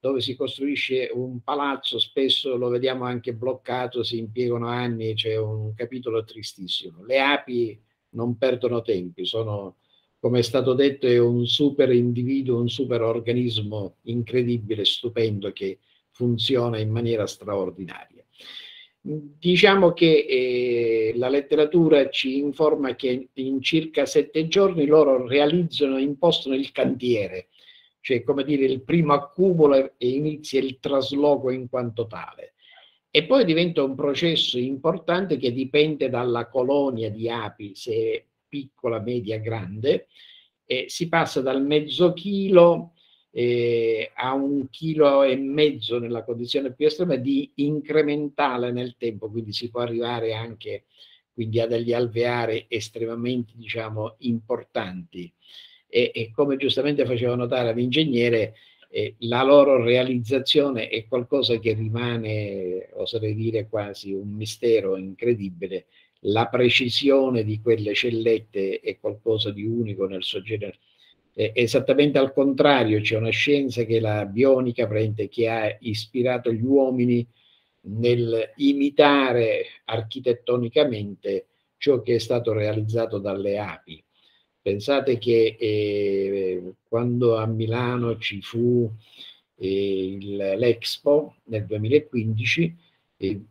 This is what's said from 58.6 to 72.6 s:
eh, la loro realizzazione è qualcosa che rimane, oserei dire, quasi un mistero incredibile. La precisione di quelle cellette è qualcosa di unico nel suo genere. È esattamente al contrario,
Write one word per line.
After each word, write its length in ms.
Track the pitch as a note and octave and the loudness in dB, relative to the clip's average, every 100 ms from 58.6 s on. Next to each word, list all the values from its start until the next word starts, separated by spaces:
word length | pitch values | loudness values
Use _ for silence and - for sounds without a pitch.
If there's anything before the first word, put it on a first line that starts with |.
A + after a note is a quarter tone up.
| _ _ _ | _ _ _
eh, 260 | - G#2 - | -6 -6 -6
la 240 | A#2 A#2+ | -4 0
loro 380 | C3 C#3+ C#3 C3 | 8 8 8 6
realizzazione 1080 | A#2 B2 B2+ B2 A2+ C3+ B2+ D3+ C#3+ B2 A2 | 4 2 2 -2 -2 -2 2 2 2 -2 -4
è 180 | A2+ A2+ | -6 -4
qualcosa 500 | B2+ A#2+ C#3+ A#2 A2+ | -6 -2 -2 0 0
che 160 | A2 | 0
rimane, 1160 | G#2+ A2 A#2 A#2+ A#2 A2 G#2+ G#2 G2 F#2 F#2 - - | -2 -2 -2 -2 -4 -4 -4 -4 -6 -6 -6 -8 -8
oserei 380 | G2 A2+ G#2+ | -6 -4 -2
dire, 360 | G#2+ A2 A2 G#2 | -2 -2 -2 -4
quasi 420 | G#2+ G2+ G2 G2+ | -6 -6 -10 -8
un 180 | G2 G#2 | -6 -6
mistero 640 | G#2 G#2+ - A#2+ A2+ G2 F#2+ | -8 -8 -2 2 2 2 -4
incredibile. 880 | F#2+ F#2+ A#2 A2+ G2 F2 F#2 F2+ _ _ _ _ G2+ | -6 -4 0 0 -2 -8 -8 -8 _ _ _ _ -2
La 200 | G#2+ B2 | 0 0
precisione 1000 | B2 B2 - B2 - C#3 C3+ C3 A#2+ G#2+ | 2 4 4 0 0 4 4 4 0 -2
di 160 | G#2+ | -2
quelle 320 | A#2 A2 G#2 | 2 2 0
cellette 880 | G#2 B2 A2+ A2+ A2 A2 G2+ F#2+ - | -2 -2 0 2 0 -2 -4 -4 -4
è 180 | - F#2+ | -6 -6
qualcosa 520 | G#2 G#2 A2+ G#2+ G#2 | -8 -4 -2 -2 -2
di 120 | G2+ | -4
unico 420 | G#2+ A#2 A2 F#2+ F#2+ | -4 -2 -4 -4 -4
nel 180 | F#2+ | -4
suo 180 | - G2+ | -6 -8
genere. 380 | G2+ G#2+ G2+ - _ _ _ _ _ | -6 -8 -8 -12 _ _ _ _ _
È 200 | - A2 A#2+ | -4 -2 2
esattamente 600 | A#2 C3 C3+ C3+ D3 C3+ | 2 2 2 4 4 4
al 160 | C3+ | 2
contrario, 680 | - C#3 C3+ | 2 2 4